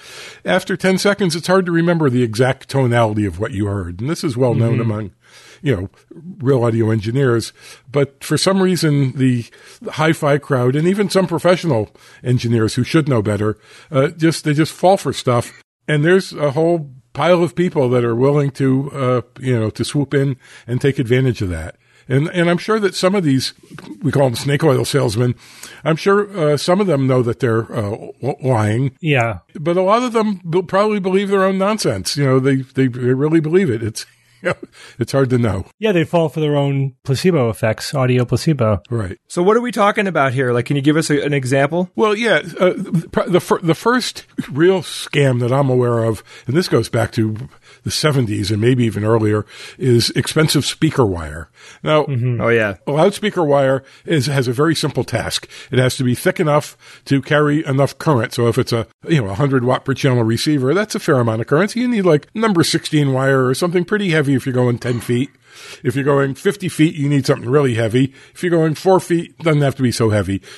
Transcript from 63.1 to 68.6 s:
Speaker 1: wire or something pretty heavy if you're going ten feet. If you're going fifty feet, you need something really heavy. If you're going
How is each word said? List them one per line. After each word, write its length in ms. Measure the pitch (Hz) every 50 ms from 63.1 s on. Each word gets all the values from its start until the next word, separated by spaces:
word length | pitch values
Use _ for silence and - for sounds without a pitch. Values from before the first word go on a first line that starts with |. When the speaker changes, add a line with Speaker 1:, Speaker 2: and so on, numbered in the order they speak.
Speaker 1:
wire 340 | 131 131 135 135 135 131 127
or 80 | 123 131
something 300 | - 185 175 170 180 175
pretty 260 | - 208 208 208 180
heavy 240 | 156 160 139 139 139
if 80 | 147 -
you're 80 | 135
going 260 | 120 127 123 123 120 113
ten 220 | - 120 123 113
feet. 300 | - - 120 120 147 - _ _ _ _ - - - - - -
If 140 | - 135 -
you're 80 | 139 131
going 300 | 147 139 139 139 135 131
fifty 340 | - - 196 196 202 185 160
feet, 280 | - - 156 170 170
you 120 | 151 139 143
need 160 | 147 139 123
something 240 | - 135 113 113 117
really 280 | 135 151 143 131 113
heavy. 360 | 113 117 107 107 127 135 131 - - - - -
If 80 | -
you're 80 | 180 175
going 240 | 170 165